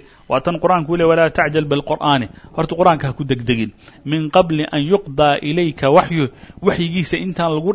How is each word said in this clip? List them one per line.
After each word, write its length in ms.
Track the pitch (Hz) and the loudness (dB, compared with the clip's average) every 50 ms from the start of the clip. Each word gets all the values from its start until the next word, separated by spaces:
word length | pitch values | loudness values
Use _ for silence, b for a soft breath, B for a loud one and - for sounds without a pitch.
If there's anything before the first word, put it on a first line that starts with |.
| - b b b b | -6 b b b b
Waa 140 | b - 131 | b -2 -2
tan 160 | - 175 170 160 | 0 -2 -2 0
qur'aanku 320 | - - 180 175 151 143 | 0 2 2 2 0 0
uu 60 | 170 170 | 0 2
leeyahay, 120 | 170 165 | 4 4
"Walaa 200 | 165 165 165 156 | 4 4 2 2
tacjal 340 | - - 165 151 151 160 156 | 2 0 -2 0 0 -2 0
bilqur'aani," 640 | 147 139 143 - - 151 - - 147 143 131 117 95 B B B B | 0 -2 -2 -2 -4 -4 -2 0 2 2 2 0 -4 B B B B
horta 240 | B - 160 - 170 | B -6 -2 2 4
qur'aanka 300 | 165 180 180 160 143 - | 4 6 4 4 2 0
ha 60 | 135 123 | -6 -6
ku 80 | - 151 | -4 -4
degdegin. 460 | 131 135 120 117 117 123 113 110 107 - b b b b b b | -4 -4 -2 0 -2 0 0 -2 -4 -8 b b b b b b
"Min 220 | 131 151 160 156 147 | -4 -4 -2 -2 2
qabli 380 | - 185 180 165 160 151 151 | 2 2 2 2 0 -4 -4
an 160 | - - 151 | -4 -4 -4
yuqdaa 560 | 143 156 196 202 202 156 135 143 147 147 143 - | -2 0 0 -2 -2 -2 -2 0 2 2 2 0
ilayka 480 | - 147 156 175 175 160 - - - | -2 -4 -2 -2 -2 -2 -2 -2 2
waxyu," 400 | 135 147 180 160 143 165 160 139 117 B B B B B B | 4 4 4 4 2 0 -2 -2 -4 B B B B B B
waxyigiisa 560 | - 196 - - 175 170 165 185 160 - - | -2 -2 0 0 -2 -4 -2 -4 -4 -4 -4
intaan 380 | 165 170 190 170 - 170 165 156 | -6 -6 -6 -4 -4 -2 -2 -2
lagu 160 | 156 156 190 | -2 -2 -2